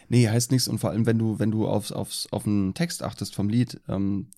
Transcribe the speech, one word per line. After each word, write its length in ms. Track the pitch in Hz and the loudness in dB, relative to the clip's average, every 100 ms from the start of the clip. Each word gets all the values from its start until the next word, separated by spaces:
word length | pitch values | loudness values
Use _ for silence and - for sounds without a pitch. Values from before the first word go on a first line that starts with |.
| - | 2
Nee, 180 | 120 113 | 4 6
heißt 220 | 117 - | 4 2
nix. 160 | 131 - | 0 0
Und 100 | 113 | -2
vor 120 | 104 | 0
allem, 140 | 101 113 | 2 2
wenn 120 | 113 | 2
du, 220 | 113 104 | 0 0
wenn 100 | 107 | 0
du 160 | 110 95 | 0 0
aufs, 240 | 104 - | 0 -2
aufs, 360 | - 104 - - | -6 -6 -8 -6
auf 120 | 208 | -4
den 300 | 107 104 95 - | 0 0 0 -2
Text 260 | 170 - | -4 -4
achtest 300 | - - 101 - | -8 -6 -6 -2
vom 140 | 101 | 0
Lied, 320 | 117 123 - - | 0 0 -4 -6
ähm, 400 | 95 98 98 - | -2 -2 -2 -6